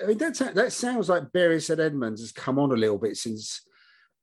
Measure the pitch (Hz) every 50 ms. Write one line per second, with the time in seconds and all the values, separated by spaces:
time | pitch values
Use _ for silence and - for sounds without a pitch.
0 | 185 202 220 214 302 330 - - 269 254 139 185 - 208 - - 240 247 254 233
1 | 185 165 180 175 151 - - 180 175 170 165 160 151 - 160 156 160 156 147 139
2 | 120 113 110 107 117 113 - - - 131 131 139 143 139 131 113 110 107 104 95
3 | 113 104 95 - - 117 110 107 107 - - - - _ _ _ _ _ _ _
4 | _ _ _ _